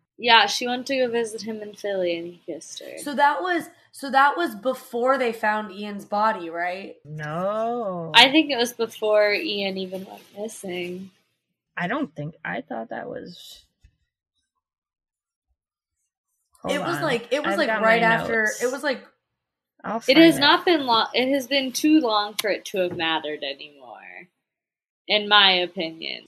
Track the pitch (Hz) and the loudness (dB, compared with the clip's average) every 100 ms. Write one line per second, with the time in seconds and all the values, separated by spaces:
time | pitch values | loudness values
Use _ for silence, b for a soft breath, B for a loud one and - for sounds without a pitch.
0 | _ - 233 226 208 - 247 247 254 269 | _ -6 4 4 4 -2 -4 -4 -4 -2
1 | 254 233 226 220 202 220 208 202 208 196 | -2 -2 -4 -6 -10 -10 -12 -10 -6 -2
2 | 180 170 170 175 - 156 - - - - | -2 -2 -8 -14 -14 -14 -14 -16 -16 -12
3 | - 262 285 294 359 339 - b b - | -8 2 2 2 -2 -2 -4 b b -14
4 | 277 262 285 330 339 214 254 254 - 240 | -2 4 4 2 -2 -4 -6 -6 -6 -2
5 | 247 269 247 220 214 214 208 190 208 202 | 0 2 0 -2 -2 -2 -4 -10 -10 -10
6 | 156 208 220 196 170 165 180 185 196 - | -6 0 0 0 -6 -6 -6 -6 -12 -18
7 | 143 151 151 160 190 214 226 240 208 180 | -16 -12 -8 -4 -4 -2 -4 -4 -4 -6
8 | 165 156 262 294 302 254 240 - 226 - | 2 6 8 6 2 0 -2 -2 -8 -4
9 | 214 214 208 202 214 202 196 190 185 185 | 0 2 2 0 -4 -6 -6 -6 -8 -10
10 | 196 202 - 202 220 - 196 180 175 180 | -12 -18 -20 -12 -12 -12 -10 -8 -8 -10
11 | 190 _ _ _ _ _ _ - 175 262 | -14 _ _ _ _ _ _ -8 -6 -4
12 | 294 - 147 - - 180 262 226 226 - | -6 -10 -12 -10 -10 -10 -10 -12 -10 -12
13 | - - - 180 - - _ _ _ _ | -10 -12 -14 -18 -20 -20 _ _ _ _
14 | _ _ _ _ _ _ _ _ _ _ | _ _ _ _ _ _ _ _ _ _
15 | _ _ _ _ _ _ _ _ _ _ | _ _ _ _ _ _ _ _ _ _
16 | _ _ _ _ _ _ - 285 285 349 | _ _ _ _ _ _ -4 -4 -2 -4
17 | 330 240 - 277 285 302 277 220 220 226 | -2 -4 -2 -4 -2 0 0 2 4 4
18 | 226 226 - 226 214 214 240 262 294 226 | 4 2 0 0 0 0 -4 -2 -4 -4
19 | - _ _ _ _ _ _ _ - 220 | -6 _ _ _ _ _ _ _ -6 -4
20 | - 285 330 277 285 349 370 320 262 226 | 4 8 8 8 6 4 4 2 4 2
21 | 202 - 254 277 247 277 262 247 302 311 | 2 0 0 0 0 -2 -2 0 4 4
22 | 240 214 208 220 214 175 - 196 180 170 | 4 0 -2 -4 -2 -4 -4 -4 -2 -2
23 | 160 160 151 151 143 139 147 143 123 101 | 0 0 -2 -8 -8 -10 -14 -20 -20 -20
24 | 92 90 185 _ _ _ _ _ _ _ | -18 -20 -20 _ _ _ _ _ _ _
25 | - 208 208 208 196 185 180 190 165 160 | -2 -2 4 6 6 4 0 -4 -8 -8
26 | 147 - | -12 -12